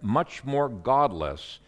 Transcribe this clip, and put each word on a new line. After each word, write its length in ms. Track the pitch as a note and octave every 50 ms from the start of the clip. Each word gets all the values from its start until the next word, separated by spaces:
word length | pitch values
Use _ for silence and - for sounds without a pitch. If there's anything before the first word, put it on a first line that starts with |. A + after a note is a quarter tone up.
| -
much 420 | G2+ G#2+ D3 F3 - - - -
more 240 | C3+ C#3 C#3+ C#3+ C#3
godless 920 | A#2+ F#2+ E2+ B2 C3 C#3 D3 C3+ F#2+ E2 D#2 D2 C#2+ - - - - - _